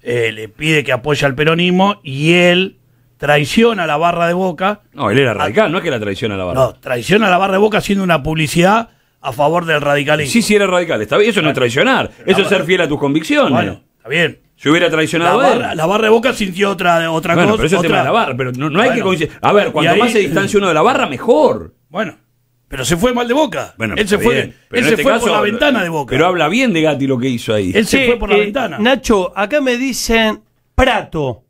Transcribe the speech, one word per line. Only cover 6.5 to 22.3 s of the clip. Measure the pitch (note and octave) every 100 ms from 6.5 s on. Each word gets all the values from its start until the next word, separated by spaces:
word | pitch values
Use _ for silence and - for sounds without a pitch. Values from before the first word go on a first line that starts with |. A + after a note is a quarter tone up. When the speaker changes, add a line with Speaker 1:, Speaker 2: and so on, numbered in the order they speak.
| F2
Speaker 1:
no, | B2+
traiciona | - - B2 G#2+ G3 G#3+
a |
la | F3+
barra | G3
de | F#3+
Boca | G#3+ G#3
haciendo | - G3+
una | F#3 D#3+
publicidad | C#3 D#3+ D3+ E3 F3 A3 A3+ _ _ _
a | C#3+
favor | C3+ D3 E3+
del | E3 D3+
radicalismo. | C#3+ C#3+ C#3+ D3+ C#3+
Speaker 2:
Sí, | A3
sí, | G3+
era | G#3 G3
radical, | F3+ E3+ B2
está | G#2+ D3+
bien, | G#3+
eso | G3+
no | D#3
es |
Speaker 1:
Claro. | C3+
Speaker 2:
traicionar, | B2 B2 G#3+ A#3+ A#2+ -
Speaker 1:
Pero | -
Speaker 2:
eso |
es | G3
Speaker 1:
la |
barra | F3+ G3
Speaker 2:
ser | D3
fiel | F#3
a | D#3+
tus | C#3+
convicciones. | C#3 D3 D#3+ D4 A3+
Speaker 1:
Bueno, | D3+ G2+ - _ _
está | A#2
bien. | D3+ D#3+ - _
Speaker 2:
Si | _ C#3
hubiera | E3 E3+
traicionado | D#3 D#3 E3 E3+ A3+
Speaker 1:
La | C#4
Speaker 2:
a |
él. | -
Speaker 1:
barra, | -
la | F3+ E3
barra | G#3
de | G#3+
Boca | A3+ B3+
sintió | - G3 E3+ G3+
otra, | F#3+ F3+ E3+ E3
otra | E3 E3
Speaker 2:
Bueno, | E3+ F3+
Speaker 1:
cosa, | G#3+
Speaker 2:
pero | E3
eso | F#3
es |
Speaker 1:
otra | E3
Speaker 2:
tema | F#3
de |
la | D3
barra, | G#3 G3+ B2
pero | B2+
no, | B2 D3+
no | E3
hay | B3+
Speaker 1:
Bueno. |
Speaker 2:
que | A#3+
coincidir. | G3 F3 D3 -
A | -
ver, | G3+ G3
Speaker 1:
Y |
Speaker 2:
cuanto | D#3 D#3+
Speaker 1:
ahí | F3
Speaker 2:
más | A#3+
se | A3+
distancia | F3+ E3 G3 G#3
uno | G3
de |
la | D3+
barra, | G3 C4 A3
mejor. | C3 - C#4+ C4+ A2+ D#2+ _ _
Speaker 1:
Bueno, | E3+ G#3 - _